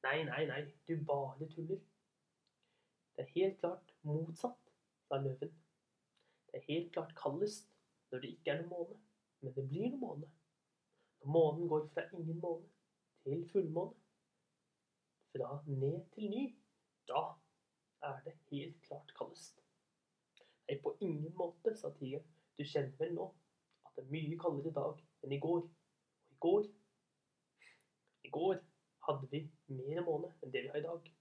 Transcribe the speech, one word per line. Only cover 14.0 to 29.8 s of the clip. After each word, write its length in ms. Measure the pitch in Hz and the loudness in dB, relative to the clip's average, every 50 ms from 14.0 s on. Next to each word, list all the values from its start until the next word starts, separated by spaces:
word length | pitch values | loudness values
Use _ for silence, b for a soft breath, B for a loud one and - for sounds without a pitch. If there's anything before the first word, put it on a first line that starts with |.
| _ _ _ _ _ _ _ _ _ _ _ _ _ _ _ _ _ _ _ _ _ _ _ _ _ _ _ | _ _ _ _ _ _ _ _ _ _ _ _ _ _ _ _ _ _ _ _ _ _ _ _ _ _ _
fra 300 | 139 123 120 143 147 147 | -4 -2 -2 -2 -4 -2
ned 320 | 151 139 131 135 139 160 175 - - - | -2 0 2 2 2 2 0 -4 -8 -8
til 160 | - 214 202 202 | -4 -2 0 0
ny, 100 | 247 277 254 - - _ _ _ _ _ _ _ _ _ - | 0 0 -2 -4 -10 _ _ _ _ _ _ _ _ _ 2
da 160 | 123 147 - - - - _ _ _ _ _ _ _ _ _ _ _ _ 147 | 2 2 2 2 -4 -8 _ _ _ _ _ _ _ _ _ _ _ _ -6
er 160 | 143 135 135 - 165 | -4 -4 -4 -8 -10
det 80 | 156 - _ _ 143 | -12 -12 _ _ -6
helt 260 | 143 135 - - - - | -4 -4 -6 -8 -12 -12
klart 320 | - 143 147 - - - | -12 -12 -12 -12 -16 -6
kaldest.» 480 | - - - - - - - - - _ _ _ _ _ _ _ _ _ _ _ _ _ _ _ b b b b b b - | -6 -6 -6 -6 -14 -18 -18 -20 -20 _ _ _ _ _ _ _ _ _ _ _ _ _ _ _ b b b b b b -4
«Nei, 80 | 139 | -4
på 200 | 139 - - - - | -2 -2 -4 -2 0
ingen 320 | 208 180 156 151 156 165 - - | -2 -2 0 -2 -2 -4 -2 -4
måte», 320 | 180 170 170 - _ 226 214 | -4 -4 -4 0 _ 0 0
sa 240 | - - - 147 | 0 -6 -8 -6
tigeren. 340 | - 139 127 135 151 - b b b b b b - | -6 -6 -4 -4 -6 -6 b b b b b b -8
«Du 80 | 143 143 | -6 0
kjenner 320 | - 151 139 135 - - | 2 2 2 2 0 -2
vel 160 | 160 170 170 | 0 0 0
nå 160 | 170 190 190 - _ _ _ _ _ _ _ _ _ _ - | -2 -2 -4 -6 _ _ _ _ _ _ _ _ _ _ -14
at 80 | _ | _
det 80 | - - | -12 -8
er 80 | 135 143 | -4 -4
mye 280 | 160 156 147 165 165 180 | -2 -2 -2 -2 0 0
kaldere 320 | 175 151 139 143 165 156 | 0 0 2 -2 0 0
i 40 | 143 135 | 0 0
dag 220 | 147 151 - - _ _ _ - | 0 -2 -4 -12 _ _ _ -4
enn 140 | 135 139 143 | -2 -2 0
i 40 | - 160 | 2 4
går. 140 | 175 170 170 | 4 4 2
Og 720 | - - _ _ _ _ _ _ _ _ _ _ _ - | -2 -12 _ _ _ _ _ _ _ _ _ _ _ -12
i 40 | _ - 170 | _ 4 6
går, 220 | 185 208 208 - - - _ _ _ _ _ _ _ _ _ _ _ _ _ _ _ B B B B B B B B _ _ _ _ _ _ 135 | 6 6 6 4 -4 -16 _ _ _ _ _ _ _ _ _ _ _ _ _ _ _ B B B B B B B B _ _ _ _ _ _ -4
i 100 | 139 - | 2 4
går 180 | 165 190 190 180 - - _ _ _ _ _ _ - - | 6 6 6 4 0 -10 _ _ _ _ _ _ 2 2
hadde 240 | 147 135 135 127 139 | 2 2 0 -2 -2
vi 140 | 151 147 147 - _ _ - 135 | -2 -2 -4 -12 _ _ -8 -6
mer 320 | 131 | -4